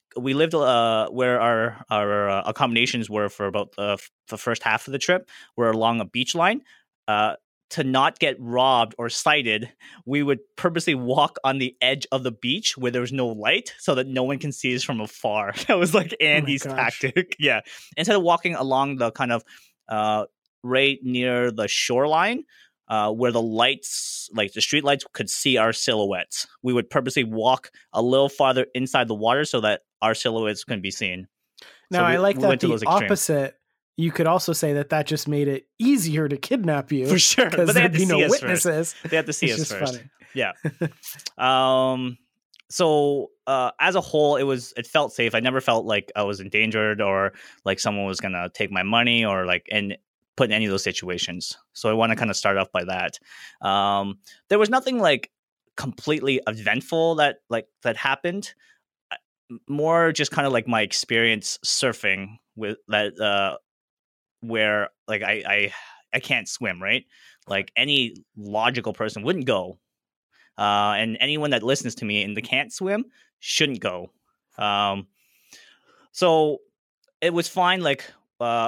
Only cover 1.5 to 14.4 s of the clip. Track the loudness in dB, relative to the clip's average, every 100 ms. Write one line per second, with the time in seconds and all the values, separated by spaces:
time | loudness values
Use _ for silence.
1.5 | 2 0 -6 -2 0 2 0 0 0 -2
2.5 | -2 0 2 0 -2 -4 -2 -4 -4 -4
3.5 | -4 -6 -4 -4 -4 -8 _ -14 -8 -4
4.5 | -2 0 -2 -2 -4 0 0 -2 -20 -10
5.5 | 0 0 2 2 0 -4 -4 -4 0 0
6.5 | 0 -6 _ _ _ -2 2 0 -2 _
7.5 | _ _ -4 0 2 2 2 0 0 -2
8.5 | 2 4 4 2 -2 -6 -2 2 2 2
9.5 | -2 -4 _ -20 -16 -4 0 0 0 -4
10.5 | -4 -2 0 0 0 2 2 2 2 -2
11.5 | 0 -4 0 0 0 -2 -2 -2 -4 -4
12.5 | -2 -4 -2 -2 -2 -2 -2 -2 0 0
13.5 | 0 -2 -6 -2 0 0 -2 -2 -2